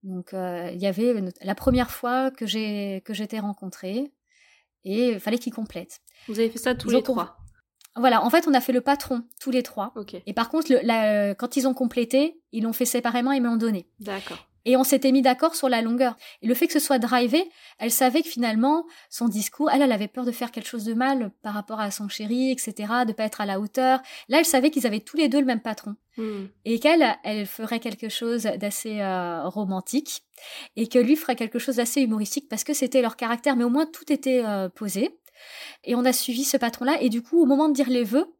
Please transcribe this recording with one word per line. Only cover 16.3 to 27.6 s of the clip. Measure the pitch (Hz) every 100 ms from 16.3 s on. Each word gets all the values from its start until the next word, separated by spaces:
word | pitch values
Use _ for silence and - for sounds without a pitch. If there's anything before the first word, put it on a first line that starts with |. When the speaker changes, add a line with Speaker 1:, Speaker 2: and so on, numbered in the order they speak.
| -
Speaker 1:
Et | 220
le |
fait | 254 339
que |
ce | 311
soit | 285 269
drivé, | 226 247 240 285 359 _ - _
elle | 233
savait | - 254 262
que | 320
finalement, | - 233 220 262 311 330 - _
son | - 240
discours, | 208 208 - 302
elle, | 269
elle | 277
avait | 220 208
peur | - 247
de |
faire | 240 233
quelque | 233 208
chose | 240
de | 214
mal | 226 254 269 214 _
par | 214
rapport | 208 202 220
à | 208
son | 196 208
chéri, | - 214 240 262
et | 262
cetera, | - 208 208 240 240
de |
pas | 220
être | 214 -
à | 202
la | 190
hauteur. | 208 - 254 262 262 - -
Là, | 277
elle | 330
savait | 269 277
qu'ils | 302 240
avaient | 208
tous | - 302
les | 294
deux | 269
le | 262
même | 233
patron. | 233 208 - 208 _ -
Speaker 2:
Hmm. | 220 208 196 _ -
Speaker 1:
Et | 226
qu'elle, | 277 330 262 -
elle | - 214 202
ferait | -